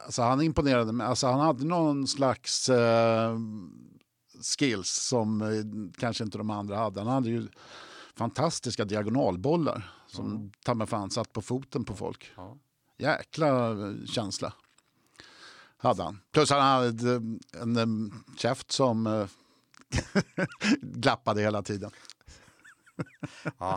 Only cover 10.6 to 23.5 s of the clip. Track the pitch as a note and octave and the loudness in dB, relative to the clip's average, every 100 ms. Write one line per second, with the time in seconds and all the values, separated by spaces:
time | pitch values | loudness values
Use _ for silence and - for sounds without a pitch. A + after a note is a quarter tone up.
10.6 | - A2 G#2+ A2 F#2+ A#2+ G#2+ A#2 - B2+ | -4 -2 -2 -4 -4 -6 -6 -8 -6 -6
11.6 | C#3 C#3 A2 G2 F2+ - - - F#2 C3+ | -4 -8 -6 -6 -8 -10 -16 -18 -18 -18
12.6 | _ _ _ _ B2+ - - - D#3 B2+ | _ _ _ _ -2 -2 -4 0 2 4
13.6 | A#2 G#2 G2+ A2 - - G2+ - - - | 2 -2 -4 -6 -6 -4 -4 -4 -6 -8
14.6 | _ _ _ _ _ _ - - - - | _ _ _ _ _ _ -20 -20 -20 -20
15.6 | - _ B2+ G2 E2+ G2+ _ D#3 C#3+ C#3+ | -20 _ 0 2 -2 -8 _ 2 4 6
16.6 | C#3 C3 B2 A2+ B2 B2 A2+ A2+ - - | 6 6 2 0 0 0 -2 -8 -12 -8
17.6 | A#2 A#2 A2+ A2 G#2+ A2 - - A#2 C3 | 0 2 2 0 -4 -10 -18 -4 -2 -2
18.6 | - - C3 A2+ A2 A2 G2 - _ _ | -4 2 2 2 0 0 -2 -6 _ _
19.6 | _ - - - - G#3 - - F#3 - | _ -20 -6 -6 0 -2 -2 -4 -6 -2
20.6 | G#3 C#4+ - A#2+ C3+ A#2 - G#2 G#2+ G#2 | 2 2 0 0 0 2 0 2 2 0
21.6 | G2 G#2 G2+ - - - - - - _ | -4 -6 -8 -14 -20 -20 -20 -20 -20 _
22.6 | - - _ - - _ - - - | -20 -20 _ -12 -12 _ -16 -10 -12